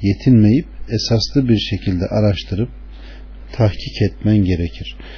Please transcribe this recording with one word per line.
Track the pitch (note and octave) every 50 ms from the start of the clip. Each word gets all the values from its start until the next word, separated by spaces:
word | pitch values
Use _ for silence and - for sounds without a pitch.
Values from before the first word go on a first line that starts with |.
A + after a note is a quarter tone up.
yetinmeyip | G#2 G2+ G2+ - - C3 B2+ A2+ G#2 G#2 A2+ D3+ E3+ - - - - -
esaslı | A2+ G#2+ - - A#2 A2 - - - C#3+ C3 A#2+
bir | A2+ G2+
şekilde | - - G2 F2+ - G2+ F#2 F2 F#2+
araştırıp | - - G#2+ G#2+ G#2 F#2+ - - - F#2 F#2 A#2+ A#2+ - - - - - - - - - - - - - - - -
tahkik | - - A#2 G#2 - - - - - -
etmen | G#2 F#2+ - - - G#2 G#2+ G#2 F#2+
gerekir. | F2+ F#2 E2 F2 E2 - - - - - - - - -